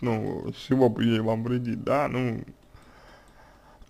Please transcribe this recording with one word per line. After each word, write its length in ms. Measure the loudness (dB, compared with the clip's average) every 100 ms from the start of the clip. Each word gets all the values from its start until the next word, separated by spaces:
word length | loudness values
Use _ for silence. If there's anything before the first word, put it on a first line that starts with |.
ну, 500 | -2 -2 -2 -6 -8 -10
с 100 | 0
чего 220 | 4 4
бы 160 | 4
ей 160 | 2 2
вам 240 | 2 0
вредить, 400 | -2 -2 -2 -4
да, 240 | 0 0 0
ну, 340 | -2 -2 -4 -10 -18 -20 -20 -20 -20 -20 -20 -20 -20 -20 -20 -20 -20 -20